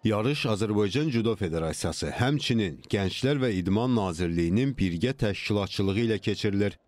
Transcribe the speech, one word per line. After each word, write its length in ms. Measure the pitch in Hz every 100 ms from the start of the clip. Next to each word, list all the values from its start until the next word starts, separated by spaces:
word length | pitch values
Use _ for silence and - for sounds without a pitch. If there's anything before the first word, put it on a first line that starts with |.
Yarış 380 | 107 104 110 143 -
Azərbaycan 640 | 104 104 104 104 107 156
Cüdo 220 | 117 110 107
Federasiyası, 720 | 95 80 80 76 87 76 73 -
həmçinin 640 | 123 147 - 117 98 69 -
Gənclər 480 | 104 95 - 131 143
və 80 | 127 95
İdman 340 | 90 101 127
Nazirliyinin 800 | 120 95 82 87 85 85 101 135
birgə 400 | 131 95 85 120
təşkilatçılığı 880 | 135 110 98 - 104 95 - 98 98 117
ilə 100 | 107
keçirilir. 560 | - 98 107 101 101 -